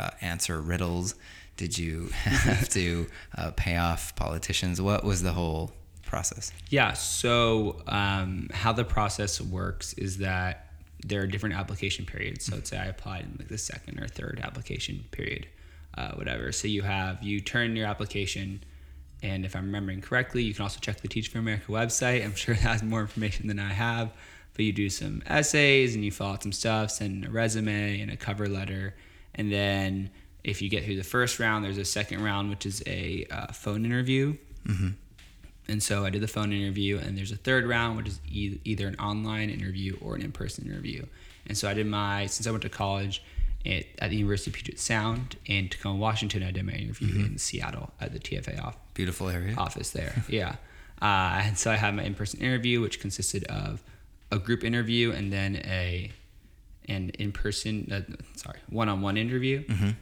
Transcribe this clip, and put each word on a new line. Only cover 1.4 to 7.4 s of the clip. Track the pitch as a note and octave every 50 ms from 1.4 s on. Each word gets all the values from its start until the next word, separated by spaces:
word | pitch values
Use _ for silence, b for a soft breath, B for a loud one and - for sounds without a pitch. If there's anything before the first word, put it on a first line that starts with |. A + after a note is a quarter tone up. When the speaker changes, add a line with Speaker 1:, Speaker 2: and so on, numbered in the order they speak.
| B B B
Speaker 1:
Did | - F#2+ F2 - F2
you | E2+ E2 D#2+ E2 E2+ -
<laughs> | - - -
have | F#2+ F2+ - - - G2 G2 - -
to, | - G2 F2 E2+ E2+ E2+ E2 - B B B B B -
uh, | E2 D#2+
pay | - - - F2 E2+ E2+
off | E2+ E2+ E2 - - - -
politicians? | - - - D#2+ E2 - - - - F#2 F#2 F2 F#2
What | F#2 G2+ G#2 - -
was | G2+ F#2+ E2+
the | F2+ F2+
whole | E2+ F2 E2+ D#2+ D#2 D#2+ E2 - - - - - - -
process? | - - - - - - - - - - - - - -
Speaker 2:
Yeah, | C#3 C#3 A#2+ -
so, | - - - - - - - A#2+ A#2+ A#2+